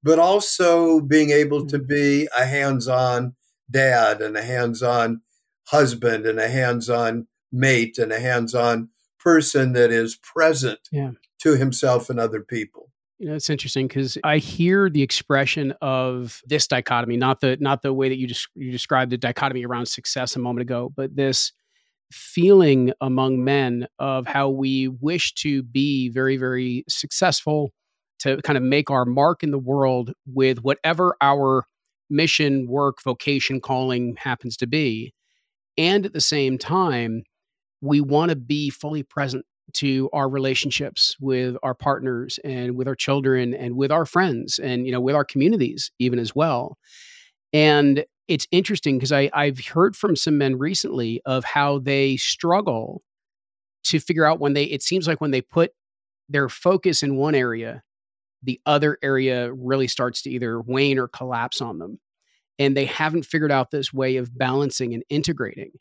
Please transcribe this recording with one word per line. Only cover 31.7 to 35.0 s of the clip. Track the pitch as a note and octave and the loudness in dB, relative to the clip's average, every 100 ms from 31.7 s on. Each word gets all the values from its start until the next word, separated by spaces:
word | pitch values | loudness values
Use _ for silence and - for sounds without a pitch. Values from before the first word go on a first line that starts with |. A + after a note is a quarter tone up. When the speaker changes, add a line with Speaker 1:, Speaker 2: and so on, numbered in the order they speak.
| _ _ _ _ | _ _ _ _
Speaker 2:
mission, | D3 D#3+ - D3+ C3+ B2 | 0 2 2 2 0 0
work, | C3+ C#3 C3+ | 0 0 -2
vocation, | C3+ B2 - C#3 - C3+ | -6 -4 -2 -2 -2 -6
calling | - C3 C3 B2 B2 A#2 | -4 -2 -2 -2 -4 -6
happens | C3+ A#2+ B2 - | -8 -6 -8 -8
to | A#2+ | -2
be. | D3+ C#3+ A2 | 0 0 -2